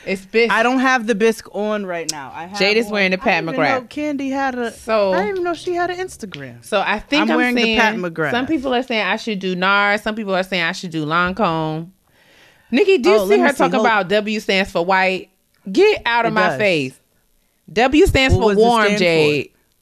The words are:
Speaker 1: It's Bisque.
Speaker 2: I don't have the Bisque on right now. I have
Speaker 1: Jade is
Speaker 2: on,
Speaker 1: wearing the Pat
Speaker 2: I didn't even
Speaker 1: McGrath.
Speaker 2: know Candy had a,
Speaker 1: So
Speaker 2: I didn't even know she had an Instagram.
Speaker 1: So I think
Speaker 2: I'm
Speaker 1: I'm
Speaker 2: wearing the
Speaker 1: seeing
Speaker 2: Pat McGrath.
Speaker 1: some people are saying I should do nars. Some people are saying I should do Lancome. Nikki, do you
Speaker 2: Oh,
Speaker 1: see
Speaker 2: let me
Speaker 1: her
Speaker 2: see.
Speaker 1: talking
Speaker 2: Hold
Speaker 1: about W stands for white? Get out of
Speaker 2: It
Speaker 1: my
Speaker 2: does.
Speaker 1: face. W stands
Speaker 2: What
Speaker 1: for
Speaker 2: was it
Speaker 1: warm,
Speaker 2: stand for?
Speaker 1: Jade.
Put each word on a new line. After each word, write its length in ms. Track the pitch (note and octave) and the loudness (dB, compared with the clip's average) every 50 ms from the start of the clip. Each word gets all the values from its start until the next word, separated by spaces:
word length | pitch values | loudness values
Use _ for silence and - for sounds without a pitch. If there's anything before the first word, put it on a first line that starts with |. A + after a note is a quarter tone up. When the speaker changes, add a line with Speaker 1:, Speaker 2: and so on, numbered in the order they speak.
| - | -8
Speaker 1:
It's 180 | F3+ F#3+ F#3+ F#3+ | -8 -8 -8 -8
Bisque. 300 | - - A3+ A#3 A3 G3 | -2 0 2 2 2 2
Speaker 2:
I 80 | A3 | 2
don't 160 | A#3 B3 C4 C4 | 2 2 2 2
have 300 | B3+ C4 B3+ B3+ A3 A3 | 2 2 2 0 0 -2
the 80 | A#3 | 0
Bisque 320 | F#3+ A3 A3+ A3 - - - - | 2 2 2 0 0 -6 -10 -8
on 280 | F#3+ G#3 G#3+ G#3+ G#3 G3+ F3+ | -6 -4 -2 -4 -4 -4 -6
right 200 | F3 E3+ D#3+ D3+ | -6 -6 -6 -8
now. 200 | D#3 D3 C3+ B2 | -8 -10 -12 -14
I 140 | - D3+ E3 | -14 -14 -14
have 140 | F3+ G3+ G3+ | -12 -4 -2
Speaker 1:
Jade 180 | F#3+ G3+ G#3+ A3+ | 0 2 2 0
is 80 | A#3 | 0
Speaker 2:
on, 60 | G#3 | 0
Speaker 1:
wearing 180 | G#3+ G3+ F#3+ F#3 | -2 0 0 0
the 80 | F#3 F#3 | 0 0
Pat 100 | C#4 A3 | 0 0
Speaker 2:
I 140 | F#3 E3 | 0 0
didn't 80 | D#3+ E3 G#3 | 0 -2 -2
even 100 | - - | 0 0
Speaker 1:
McGrath. 160 | - C4+ B3+ | 0 0 -2
Speaker 2:
know 60 | A#3+ - | -4 -8
Candy 420 | - D4 D4+ D4+ D4 C4 C#4 C4+ | -8 -8 -6 -4 -4 -4 -6 -6
had 240 | C4 C#4 C#4 C4+ B3+ | -4 -4 -4 -4 -4
a, 160 | B3 A#3+ A3+ | -4 -6 -8
Speaker 1:
So 420 | - - - A3+ A3 G#3+ G3+ F#3+ F#3 | -8 -10 -4 -2 0 0 2 2 0
Speaker 2:
I 40 | F4 | 0
didn't 80 | G4+ G#4+ | -2 -2
even 120 | G4 F#4 F4 | -4 -4 -4
know 100 | F4+ E4+ | -4 -6
she 180 | D#4+ - F4+ F4 | -6 -6 -6 -4
had 160 | F4 F4 E4+ | -4 -4 -4
an 80 | F4+ F4+ | -4 -6
Instagram. 680 | F#4 F#4 - - A#3 F#3+ - D3 C#3 B2+ A#2+ - - | -8 -10 -10 -14 -14 -14 -14 -14 -14 -14 -16 -18 -10
Speaker 1:
So 160 | - G#3+ G3 | -4 -2 -2
I 200 | E3+ E3+ G3+ G#3+ | 0 0 -2 -4
think 240 | - - C#4+ D4+ D#4 | -2 -2 0 0 2
Speaker 2:
I'm 80 | - | 2
Speaker 1:
I'm 60 | - B3 | 2 0
Speaker 2:
wearing 180 | B3 B3 B3 | 0 0 0
the 80 | A#3+ A#3 | 0 0
Speaker 1:
seeing 160 | A3+ A3 A#3 | 0 2 2
Speaker 2:
Pat 160 | A3+ G#3+ G#3+ | 2 2 0
McGrath. 340 | F3+ F3+ F3 E3 E3 D#3 D3 | -2 -6 -6 -4 -4 -2 -2
Speaker 1:
some 160 | B3 A#3+ C4 | -2 -2 -2
people 260 | B3+ D#4+ C#4 B3 C4+ B3 | -2 -4 -4 -2 -2 -2
are 80 | A#3+ B3+ | -2 -2
saying 180 | B3+ A#3 G#3+ | -2 -4 -2
I 140 | G3 F#3 G3+ | -2 -2 -2
should 240 | A3 - A#3+ G#3+ F#3 | -4 -4 -6 -6 -4
do 160 | F#3 F#3 F#3 | -4 -4 -4
nars. 480 | F3+ F#3 G3 G3+ G3+ G3+ G3+ G3+ G#3 - | -2 0 0 2 2 2 2 0 0 -2
Some 100 | A3 G#3+ | -6 -6
people 220 | A3+ G#3+ G3 F#3+ | -6 -6 -4 -2
are 80 | F3+ F#3 | -2 -2
saying 180 | F#3+ G3+ F3+ | -2 -4 -2
I 120 | E3+ E3 F3+ | -2 -4 -4
should 180 | - - F3 | -6 -10 -8
do 160 | D#3+ D#3+ D3+ D3 | -6 -6 -4 -2
Lancome. 840 | D#3+ F3 F3+ F3+ F#3 A#3+ G#3+ F3 E3 D#3+ D#3 D#3 D#3 D#3+ E3 F3+ - _ _ _ _ _ _ _ _ _ _ _ _ _ _ _ | 0 0 0 0 -2 -2 0 0 0 0 -2 -4 -4 -6 -8 -12 -16 _ _ _ _ _ _ _ _ _ _ _ _ _ _ _
Nikki, 300 | A3+ B3+ G4+ F#4 F#4+ D4 | 0 2 4 4 2 4
do 100 | A#3 F4 | 4 4
you 60 | G4+ | 4
Speaker 2:
Oh, 80 | A4 F#4+ | 4 4
Speaker 1:
see 60 | F#4+ | 4
Speaker 2:
let 60 | G4+ G4+ | 2 4
me 40 | F4 C#4+ | 4 2
Speaker 1:
her 20 | |
Speaker 2:
see. 60 | C4+ - | 2 2
Speaker 1:
talking 160 | - C4+ F3 | 0 0 2
Speaker 2:
Hold 100 | G#3+ A3+ A#3+ | 2 2 2
Speaker 1:
about 220 | A3 G3+ F#3+ E3 | 2 2 0 0
W 300 | G3+ G#3+ G#3 G#3+ G#3+ G#3+ | 0 -2 0 -2 -4 -4
stands 300 | - - G3+ F#3 G3 F#3+ | -2 0 0 0 0 0
for 140 | - F3+ E3+ | -2 -2 0
white? 460 | F#3 F#3+ F#3+ F#3+ F#3 F#3 F3+ - - _ _ _ _ _ _ _ G3 | 2 2 2 2 2 0 -2 -6 -12 _ _ _ _ _ _ _ -4
Get 320 | F#3+ C4+ G4 G#4+ G4+ - - | 2 4 4 4 4 2 -2
out 200 | A#3 A#3 A#3+ A#3 | -2 -2 0 0
of 80 | A3+ A3 | 0 0
Speaker 2:
It 20 | |
Speaker 1:
my 140 | G#3+ G#3+ E3+ | 2 0 0
Speaker 2:
does. 80 | C#3+ C3 | 0 0
Speaker 1:
face. 400 | G#3+ G3 F3 D3+ C3+ C3 - _ _ _ _ _ _ _ _ _ _ _ _ _ _ - D#3+ | 2 2 2 0 -2 -4 -8 _ _ _ _ _ _ _ _ _ _ _ _ _ _ -6 0
W 320 | G3+ B3 C4 C#4 D4+ G4 | 0 2 4 6 4 4
stands 300 | E4+ - C4+ C4 C4+ C4 | 6 4 4 4 4 4
Speaker 2:
What 60 | F#3 | 4
Speaker 1:
for 40 | A3+ G#3+ | 4 4
Speaker 2:
was 80 | G3+ G3+ | 4 4
it 40 | |
Speaker 1:
warm, 220 | A3+ A#3 A#3+ A3+ G#3 | 4 4 4 4 2
Speaker 2:
stand 120 | G3+ G3+ G#3 | 2 2 2
for? 20 | |
Speaker 1:
Jade. 520 | F#3 E3+ E3 D#3+ D3+ D3 D3 C#3+ - - _ _ _ _ _ _ | 2 2 4 4 4 2 2 0 -4 -6 _ _ _ _ _ _